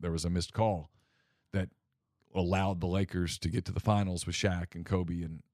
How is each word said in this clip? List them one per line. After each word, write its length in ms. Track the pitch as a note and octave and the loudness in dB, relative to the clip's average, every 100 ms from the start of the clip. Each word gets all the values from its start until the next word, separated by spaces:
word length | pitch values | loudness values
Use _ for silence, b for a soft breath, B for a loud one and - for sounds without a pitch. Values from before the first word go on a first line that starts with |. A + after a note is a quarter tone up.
there 120 | F2 | -2
was 120 | E2 | 0
a 60 | E2+ | 0
missed 220 | F2 - | 0 0
call 380 | - A2 F2 D2 _ _ _ _ _ _ | 2 2 0 -6 _ _ _ _ _ _
that 180 | G2 F#2 _ _ _ _ _ _ | -4 -4 _ _ _ _ _ _
allowed 460 | F#2 F2 F#2+ F#2+ F2+ | 0 2 4 2 0
the 60 | F2 | 0
Lakers 520 | F#2 F#2+ F2+ E2+ - | 0 0 0 -2 -2
to 100 | E2+ | -2
get 160 | - | -2
to 80 | - | -4
the 80 | F#2+ | -2
finals 460 | - G#2 G2 F2 - | 2 2 2 -2 -4
with 100 | E2+ | 0
Shaq 380 | G2+ F2+ E2+ F2 | 0 0 -4 -8
and 80 | E2 | -2
Kobe 360 | F#2+ E2+ F2 | 0 0 -2
and, 200 | D#2+ D#2 - | -4 -8 -16